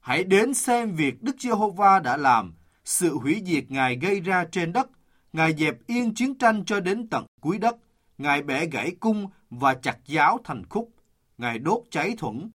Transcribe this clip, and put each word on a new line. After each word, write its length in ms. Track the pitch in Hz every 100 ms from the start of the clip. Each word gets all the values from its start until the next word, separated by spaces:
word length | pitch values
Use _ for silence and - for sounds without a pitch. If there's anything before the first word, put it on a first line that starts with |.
Hãy 240 | - 143
đến 300 | 185 190 233
xem 400 | 277 - 240 233
việc 280 | 165 143 131
Đức 140 | 226 269
Giê-hô-va 580 | 254 214 208 185 202 190
đã 180 | 131 135
làm, 380 | 139 120 90 80 _ _
sự 340 | - - 175 139
hủy 240 | 123 196 185
diệt 240 | 156 127
Ngài 260 | 135 131 123
gây 240 | 170 202
ra 240 | 175 185 170
trên 200 | - 170
đất. 180 | 196 262 _ _ _ _
Ngài 220 | 160 160 156
dẹp 300 | 156 - -
yên 280 | 233 240
chiến 240 | 220 254 269
tranh 260 | 233 220
cho 160 | 185 208
đến 280 | 180 202 226
tận 180 | 139 - _
cuối 180 | 147 196
đất. 180 | 220 233 _ _ _ _
Ngài 240 | 143 143
bẻ 240 | 143 135 165
gãy 300 | 135 131 185
cung 260 | 226 214 196 _ _
và 240 | 120 135
chặt 240 | 127 139 104 -
giáo 320 | 151 151 240
thành 220 | - 131 90
khúc. 220 | 202 233 _ _ _ _ _
Ngài 200 | 120 117
đốt 240 | 143 233 -
cháy 240 | 156 165 233
thuẫn 320 | 131 110 208 -